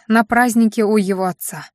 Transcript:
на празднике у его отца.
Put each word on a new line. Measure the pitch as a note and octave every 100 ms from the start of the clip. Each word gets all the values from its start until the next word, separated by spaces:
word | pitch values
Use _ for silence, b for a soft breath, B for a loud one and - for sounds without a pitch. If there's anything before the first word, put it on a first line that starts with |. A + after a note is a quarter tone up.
| -
на | A3+
празднике | A3+ A#3+ B3 A3+ A3+ A3+
у | G#3+ G#3+
его | F#3+ F#3 F#3
отца. | E3 - D#3 -